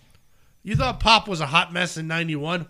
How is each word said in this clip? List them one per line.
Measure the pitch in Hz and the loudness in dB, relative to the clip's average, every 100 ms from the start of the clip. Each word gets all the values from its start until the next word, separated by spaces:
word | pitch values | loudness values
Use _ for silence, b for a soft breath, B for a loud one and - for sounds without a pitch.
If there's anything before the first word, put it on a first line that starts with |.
| b b b b b b | b b b b b b
You | 180 233 | -2 0
thought | 262 - | 0 2
Pop | 214 220 208 | 6 4 4
was | 170 | -4
a | 143 | 0
hot | 165 175 | 0 0
mess | 175 180 160 | -2 -4 -4
in | 160 | -4
ninety-one? | 165 165 147 156 180 | -4 -2 -4 -4 -4